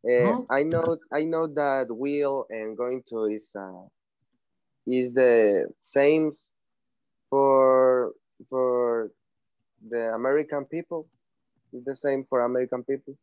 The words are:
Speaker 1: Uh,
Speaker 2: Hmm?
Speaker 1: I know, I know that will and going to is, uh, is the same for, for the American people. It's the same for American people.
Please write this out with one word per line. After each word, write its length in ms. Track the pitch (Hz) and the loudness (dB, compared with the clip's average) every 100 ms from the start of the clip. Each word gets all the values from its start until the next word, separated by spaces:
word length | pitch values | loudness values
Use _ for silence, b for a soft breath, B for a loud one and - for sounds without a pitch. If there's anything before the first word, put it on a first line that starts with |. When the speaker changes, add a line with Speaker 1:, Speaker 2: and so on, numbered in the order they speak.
| 123 | 2
Speaker 1:
Uh, 240 | 123 123 | 2 4
Speaker 2:
Hmm? 80 | 247 254 | 0 0
Speaker 1:
I 140 | 135 | 0
know, 340 | 156 165 165 165 _ | 0 0 0 -4 _
I 120 | 147 156 | -4 -2
know 200 | 160 160 | -2 -2
that 380 | 147 147 135 123 | -2 0 0 -2
will 580 | 113 139 143 143 139 - | -4 -4 -2 -2 -2 -6
and 260 | 110 110 110 | -8 -8 -6
going 280 | 123 127 - | -6 -6 -8
to 160 | 117 107 | -4 -4
is, 300 | 107 - 101 | -4 -10 -14
uh, 280 | 95 92 95 _ _ _ _ _ _ _ _ _ - | -14 -16 -20 _ _ _ _ _ _ _ _ _ -2
is 260 | 127 127 | -2 0
the 540 | 123 127 117 107 98 - - | 4 6 6 6 2 0 -8
same 520 | - 139 143 156 156 147 - _ _ _ _ _ _ _ _ | -4 2 4 4 0 -4 -20 _ _ _ _ _ _ _ _
for, 840 | 135 139 135 131 131 131 127 120 - _ _ - | 0 4 4 6 6 4 2 0 -8 _ _ -10
for 640 | 131 127 123 120 117 110 _ _ _ _ _ _ _ 110 | -4 -2 0 0 -2 -4 _ _ _ _ _ _ _ -10
the 240 | 117 113 110 | -6 -4 -4
American 500 | 127 143 151 143 139 | 0 0 -2 -8 -8
people. 420 | 160 170 170 156 _ _ _ _ _ _ | -12 -10 -12 -12 _ _ _ _ _ _
It's 140 | 127 123 | -14 -10
the 100 | 135 | -6
same 300 | 147 135 135 | -4 -4 -2
for 140 | 127 | -2
American 400 | 120 127 127 127 | 0 -2 -4 -6
people. 320 | 123 139 - 139 | -6 -8 -8 -20